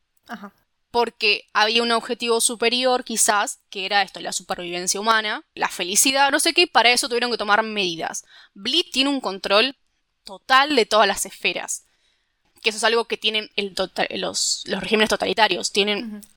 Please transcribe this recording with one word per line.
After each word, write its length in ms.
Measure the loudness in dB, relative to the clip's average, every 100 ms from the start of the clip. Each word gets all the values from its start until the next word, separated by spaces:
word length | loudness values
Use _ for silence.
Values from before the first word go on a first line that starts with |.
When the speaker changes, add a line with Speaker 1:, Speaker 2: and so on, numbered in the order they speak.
| _ _ -18
Speaker 1:
Ajá. 260 | -16 -16 _ _ _ _
Speaker 2:
porque 580 | 0 0 0 0 0 -2
había 300 | 0 2 2
un 100 | 2
objetivo 480 | 0 -2 -6 0 2
superior, 640 | 2 2 0 2 2 0
quizás, 560 | -2 0 2 2 0 -6 _
que 160 | -10 0
era 160 | 0
esto, 180 | 0 -4
la 120 | -8
supervivencia 640 | -8 -6 -8 -6 -6 -4 -2
humana, 440 | 2 2 0 -6 _
la 140 | -6 -6
felicidad, 640 | -4 -2 2 2 4 2
no 80 | 2
sé 120 | 2
qué, 100 | 2
y 40 | 2
para 240 | 4 2
eso 180 | 0 0
tuvieron 220 | -2 -2
que 80 | -2
tomar 240 | 2 2
medidas. 640 | 2 -2 -4 -4 -8 -10 _ -20 _
Blee 280 | -12 -4 -2 -2
tiene 180 | -2 0
un 100 | -2
control 560 | -6 -6 2 2 2 -4 _ _ _ _
total 500 | -20 -12 4 4 6 4
de 100 | 4
todas 200 | 4 4
las 200 | 2 -6
esferas, 580 | -6 -6 -4 -8 -10 _ _ _ _ _ _ _ _
que 80 | -6
eso 80 | 0
es 60 |
algo 200 | 0 0 -2
que 100 | -4
tienen 340 | -4 -4 -6 -8
el 180 | -6
tota-, 320 | -6 -6 -4 -6
los, 540 | -4 -6 -4 -4 -4 -6
los 140 | -8
regímenes 300 | -2 0 2
totalitarios, 600 | 0 -2 2 2 2 -2
tienen, 440 | -2 0 -2 -8 -14
Speaker 1:
Ujú. 100 | -20